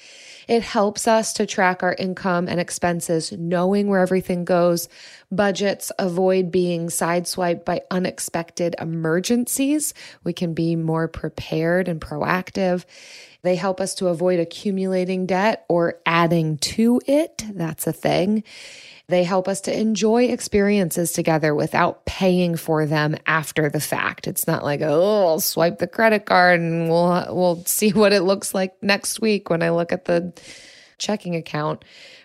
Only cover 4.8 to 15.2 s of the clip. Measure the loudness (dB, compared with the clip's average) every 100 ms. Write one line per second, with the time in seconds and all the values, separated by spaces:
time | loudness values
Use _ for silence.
4.8 | -4 -14 -20 -20 -8 -2 0 0 -2 -2
5.8 | -6 -4 -2 2 2 2 2 0 0 0
6.8 | -4 -2 -2 -2 -2 -2 -2 -2 -4 -4
7.8 | -4 -2 -2 -4 -6 -6 -6 -4 -4 -4
8.8 | -6 -4 0 0 2 0 0 -2 0 0
9.8 | -2 -8 -16 -10 -8 -4 -4 -2 0 0
10.8 | 0 -2 -2 -6 -10 -10 -6 -2 0 0
11.8 | 0 -4 -8 -4 -2 -2 -2 -2 0 -2
12.8 | -4 -20 -20 -20 -20 _ -2 0 0 -2
13.8 | -4 -2 -2 0 2 2 0 -4 -4 -2
14.8 | 0 0 0 -2